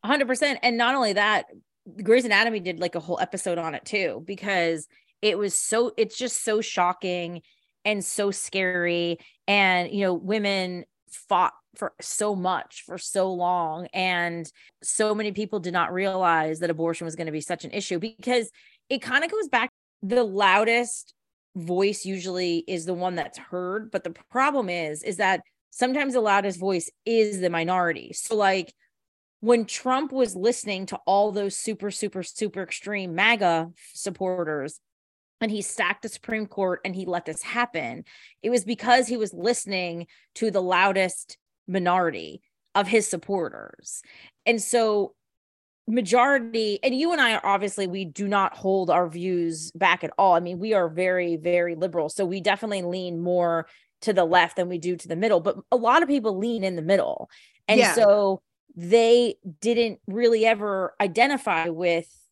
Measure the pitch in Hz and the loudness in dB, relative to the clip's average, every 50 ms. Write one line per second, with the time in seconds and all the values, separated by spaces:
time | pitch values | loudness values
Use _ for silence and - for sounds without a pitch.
0 | - 208 277 294 277 233 254 247 302 285 269 - - 247 233 233 240 240 269 269 | 0 0 2 2 2 0 0 0 0 0 0 0 0 0 2 2 2 2 2 2
1 | 247 214 196 202 202 214 214 - - - - - _ _ _ _ _ 202 - 196 | 2 2 2 2 2 4 2 2 0 -4 -16 -20 _ _ _ _ _ -20 -14 -8
2 | 202 202 226 254 247 233 208 196 220 233 220 214 175 185 175 165 180 175 - 170 | 2 4 4 4 6 4 4 4 4 2 0 -2 -4 -4 -4 -2 -4 -4 -4 -6
3 | 156 170 175 - 165 - - 190 - 196 175 170 165 165 147 - - - - 208 | -6 -4 -2 -2 -2 -4 -4 -6 -4 -4 -4 -2 -4 -6 -6 -8 -10 -4 -4 -2
4 | 190 160 107 113 160 165 202 190 - 202 196 180 170 165 165 160 151 _ _ _ | -2 -2 -4 -6 -10 -10 -12 -8 -4 -2 0 2 2 0 0 -2 -6 _ _ _
5 | _ _ _ _ - 214 185 196 208 196 - - - - 214 226 240 247 - - | _ _ _ _ 0 0 0 0 -2 -2 -2 -2 -2 0 0 2 0 0 0 -2
6 | 226 190 208 - 247 240 - - - 233 214 214 220 - - 196 180 175 180 - | -2 -2 -2 -6 -6 -4 -4 -4 -4 -2 -2 -2 -2 -2 -2 0 0 0 0 -2
7 | - 185 180 180 175 170 175 170 _ _ _ _ _ _ _ _ _ 208 214 202 | -4 -4 -4 -4 -4 -6 -10 -12 _ _ _ _ _ _ _ _ _ -2 -2 -2
8 | 185 - - - 208 202 196 - - - - 196 190 180 180 180 175 175 175 175 | -4 -6 -4 -2 -2 -2 -2 -4 -8 -6 -2 -2 0 0 0 0 0 0 0 0
9 | 170 170 170 165 - - _ _ _ - 202 202 196 190 185 180 175 - - 196 | 0 -2 -2 -4 -8 -20 _ _ _ 0 2 4 4 4 4 2 0 -2 -2 0
10 | 196 185 180 170 - 190 208 220 202 202 196 190 185 180 180 175 - _ _ _ | 0 0 0 -2 -2 -2 -2 -2 0 0 -2 -2 -2 -4 -6 -10 -12 _ _ _
11 | _ _ - - - _ 202 - - - - _ _ _ _ - 214 - _ _ | _ _ -20 -20 -6 _ 0 2 2 0 -2 _ _ _ _ -8 -8 -8 _ _
12 | - - - - 214 208 208 190 180 185 180 143 - _ - - - - - 175 | -12 -8 -4 -2 -2 -2 -2 -2 -2 -2 -2 -4 -6 _ -18 -20 -16 -14 -14 -12
13 | - - - 196 185 190 185 175 175 175 180 180 165 160 156 165 180 - - 190 | -10 -6 -2 -2 0 0 -2 -2 -2 0 0 0 -2 -4 -4 -8 -10 -8 -6 -4
14 | 185 185 180 175 170 175 170 170 165 156 _ _ - _ _ _ - - - - | -2 -2 0 0 -2 -2 -4 -6 -10 -12 _ _ -20 _ _ _ -6 -6 0 0
15 | 214 214 208 214 214 208 190 202 214 202 - 208 165 180 175 180 170 - 175 180 | 2 0 0 0 -2 -4 -4 -6 -6 -4 -6 -6 -6 -2 -2 -2 -2 0 -2 -2
16 | 196 196 190 185 185 170 165 160 156 156 160 160 170 170 165 156 165 165 165 - | -2 -2 0 2 2 4 4 4 2 0 -2 -4 -2 -4 -2 0 -2 -2 -2 -4
17 | 170 165 160 165 170 160 151 156 147 - 180 165 - 160 - 208 190 - 190 170 | -6 -10 -8 -8 -8 -6 -6 -6 -6 -6 -8 -8 -8 -8 -8 -8 -6 -4 -4 -4
18 | 175 226 220 _ - 247 247 247 226 220 _ _ _ _ _ _ _ _ 269 269 | -4 -6 -10 _ -4 0 0 0 0 -2 _ _ _ _ _ _ _ _ -4 -4
19 | - - 247 277 320 339 427 427 415 285 - 233 226 262 _ _ _ _ _ _ | -2 0 0 0 0 0 -2 -4 -4 0 0 0 0 0 _ _ _ _ _ _
20 | - 190 233 247 240 208 190 196 202 190 185 202 220 226 233 240 240 226 - - | -6 0 2 2 2 2 2 4 4 6 6 6 4 4 2 2 0 -2 -6 -12
21 | - _ _ _ _ _ _ _ _ _ _ 185 165 165 180 180 196 202 208 196 | -14 _ _ _ _ _ _ _ _ _ _ -10 -4 -2 0 2 2 2 0 -2
22 | - 190 190 190 175 190 180 180 180 175 170 170 165 - 185 170 160 175 185 175 | -6 -6 -6 -6 -6 -6 -4 -2 -2 0 -2 -2 -2 -4 -6 -6 -4 -4 -4 -2
23 | 180 185 180 170 143 - - - - - - 180 180 180 190 220 214 220 - 190 | -2 -4 -4 -4 -6 -8 -10 -18 -16 -10 -8 -8 -6 -6 -6 -8 -8 -6 -8 -6
24 | - 175 170 - _ _ - 247 262 294 285 277 240 180 180 175 165 151 151 151 | -6 -6 -12 -12 _ _ 0 2 2 2 2 0 -2 -2 -4 -4 -4 -6 -6 -8
25 | - - 190 170 208 190 190 - - _ _ _ _ _ - - 254 254 262 294 | -8 -8 -4 0 2 2 2 0 -2 _ _ _ _ _ -4 -2 0 0 0 0
26 | 285 277 247 254 220 214 196 202 196 202 185 170 185 196 202 175 - - _ _ | -2 0 0 0 2 4 2 2 2 0 -4 -2 -2 -2 -2 -2 -4 -6 _ _
27 | _ 247 233 226 220 208 208 185 180 180 170 165 165 170 185 185 180 170 156 - | _ 0 4 4 4 2 2 -2 -2 0 0 0 0 0 0 2 2 0 -2 -4
28 | - - - - - - 226 214 202 190 190 190 170 - - _ _ _ _ _ | -8 -12 -12 -12 -6 -4 0 2 4 4 4 2 -2 -6 -12 _ _ _ _ _
29 | _ _ _ _ _ _ _ _ - 220 240 233 220 - - - - 254 254 262 | _ _ _ _ _ _ _ _ 2 4 4 4 4 -2 -6 -6 0 0 0 0
30 | 311 294 269 262 254 214 185 185 185 233 247 - - 202 196 185 190 185 - - | 0 -2 0 0 0 0 0 0 0 0 0 0 -4 -6 -6 -6 -6 -8 -10 -6
31 | _ - 190 202 202 214 196 208 202 196 190 - - - 214 - - 208 185 - | _ 2 4 4 4 2 0 -2 -4 -4 -4 -6 -6 -6 -6 -6 -6 -8 -6 -4
32 | - 202 - 190 175 - - - 220 208 - 196 185 175 - - - 202 208 202 | -6 -6 -6 -6 -10 -10 -6 -6 -6 -4 -4 -6 -8 -8 -10 -10 -8 -6 -6 -6
33 | 190 180 165 175 202 220 240 214 202 180 165 165 160 170 175 _ - - - - | -6 -4 0 2 4 4 4 4 2 2 2 2 0 -4 -10 _ -20 -20 -14 -8
34 | - 202 180 - 190 185 185 180 170 156 156 147 135 147 - - _ _ _ _ | -8 -8 -6 -4 -4 -4 -2 -2 -2 -2 -2 -4 -6 -8 -10 -14 _ _ _ _
35 | _ _ _ _ _ _ _ _ 226 220 214 208 196 - - - 202 175 196 - | _ _ _ _ _ _ _ _ -4 -2 -2 -4 -4 -6 -4 -2 -2 -2 -2 -4
36 | - 220 - - - - 226 220 214 202 - - 196 185 180 - _ 196 180 190 | -6 -12 -12 -10 -8 -6 -4 -4 -4 -6 -4 -2 0 0 0 -2 _ -8 -6 -6
37 | 190 175 175 175 175 - 156 - - - - 151 - - - 165 143 117 117 143 | -4 -4 -4 -4 -4 -6 -10 -10 -8 -6 -2 -2 -2 -2 -2 -6 -6 -6 -10 -12
38 | - - - - - - _ _ - 220 247 240 185 196 233 - - 233 247 262 | -14 -18 -20 -20 -20 -20 _ _ -2 0 0 0 0 -2 -6 -4 4 4 4 4
39 | 262 208 240 233 220 185 - 170 170 175 - - - 196 196 185 180 175 170 170 | 4 2 -2 -4 -4 -6 -6 -4 -2 -2 -2 -2 -4 -4 -4 -4 -4 -4 -6 -8
40 | 170 _ _ _ _ _ _ - 226 220 190 202 185 180 185 175 190 202 190 190 | -10 _ _ _ _ _ _ -4 -2 0 0 0 0 2 4 4 4 4 4 2
41 | 185 180 - - - _ - _ _ _ _ _ _ - 180 196 180 175 180 185 | 0 0 -2 -8 -14 _ -20 _ _ _ _ _ _ -4 -4 0 2 2 2 2
42 | 180 165 135 90 80 78 73 - _ _ _ _ _ _ _ - 202 180 220 226 | 2 0 -2 -4 -10 -12 -14 -16 _ _ _ _ _ _ _ 0 0 4 2 2
43 | 208 - - 170 - - 196 190 165 135 - 53 53 - - - _ - - - | 2 2 -4 -6 -4 -4 -4 -2 -2 -4 -8 -12 -16 -18 -20 -20 _ -14 -14 -14
44 | - _ - - - - _ _ _ - 233 226 196 - 240 240 226 220 208 208 | -16 _ -20 -20 -20 -20 _ _ _ 0 0 0 0 0 2 2 2 4 2 0
45 | 196 - _ _ _ _ _ _ _ _ _ _ _ _ _ _ _ - 220 247 | 0 -2 _ _ _ _ _ _ _ _ _ _ _ _ _ _ _ -2 -2 -2
46 | 226 175 214 247 240 277 285 269 233 226 226 226 220 214 202 196 - 262 254 262 | 0 2 4 4 6 6 4 2 0 -2 -4 -2 -2 -2 -2 0 0 0 0 2
47 | 311 339 349 311 269 233 220 - - 196 196 196 196 202 - - 196 185 175 196 | 0 0 2 4 4 4 4 2 2 2 2 2 0 -2 -4 -4 -4 -4 -4 -4
48 | 196 165 143 - 202 196 202 202 190 - - - - 190 190 196 185 170 165 180 | -6 -6 -6 -6 -2 0 2 2 2 2 -2 -2 -2 0 0 2 2 4 4 4
49 | 180 165 156 175 175 190 185 175 170 165 165 156 156 170 _ 165 185 180 170 185 | 2 0 -4 -6 -4 -2 0 0 0 -2 -4 -6 -10 -14 _ 2 4 4 4 2
50 | - - - - 196 190 175 170 175 175 180 170 190 220 214 196 180 165 160 170 | 0 -6 0 4 6 6 6 4 4 0 -6 -4 -2 2 2 2 2 2 0 0
51 | 185 185 185 180 175 170 170 160 156 175 175 175 175 175 170 160 175 190 156 170 | 0 0 2 0 0 0 -2 -2 0 2 2 2 2 0 -2 -2 -4 -2 0 -2
52 | 156 151 - - 196 175 185 196 165 208 196 196 226 220 208 196 180 175 175 185 | -2 -2 -2 -2 -2 -2 -2 -2 0 0 0 0 0 -6 -4 -4 -4 -4 -6 -6
53 | 185 180 175 165 170 180 180 180 175 170 170 165 160 - - _ _ _ _ _ | -6 -6 -6 -4 -2 0 2 2 2 2 2 0 -2 -4 -14 _ _ _ _ _
54 | - 220 208 185 175 165 170 180 170 170 - - 180 175 180 170 156 180 180 165 | -2 2 4 4 4 6 6 6 6 4 2 -4 -4 -2 -4 -4 -4 -4 -4 -4
55 | - 170 170 165 202 226 214 170 160 202 - 190 - _ - 254 226 233 254 320 | -6 -8 -4 -2 2 2 2 2 2 0 -4 -4 -2 _ 0 2 4 6 6 4
56 | 339 269 285 277 214 220 196 185 208 233 233 226 190 190 185 170 156 165 196 190 | 4 4 0 0 0 -2 -2 -2 -2 -2 -2 -2 -2 -4 -4 -4 0 2 2 2
57 | - - - - - _ - - - _ _ _ _ - 214 247 240 202 165 233 | 2 0 -4 -6 -8 _ -16 -20 -20 _ _ _ _ 2 6 6 6 6 6 6
58 | 220 202 202 208 202 196 190 185 _ _ _ _ _ _ - - 170 175 202 233 | 6 6 6 6 4 2 0 -2 _ _ _ _ _ _ -14 -12 0 4 6 6
59 | 226 226 233 240 240 226 - _ _ 190 156 _ - 220 240 226 233 226 196 - | 8 8 6 6 6 4 0 _ _ -14 -14 _ -2 0 2 2 2 0 -2 -8
60 | _ - 190 220 240 233 233 220 220 226 226 208 208 208 196 190 185 - - _ | _ -8 -4 2 4 4 4 6 4 4 2 2 0 -2 -2 -2 -2 -4 -2 _
61 | 208 196 165 220 240 277 285 262 - 220 180 165 165 175 165 160 180 175 170 165 | -2 -2 4 4 4 4 4 0 0 0 0 0 0 -2 -2 0 2 2 2 2
62 | 170 - _ _ _ _ | 0 -6 _ _ _ _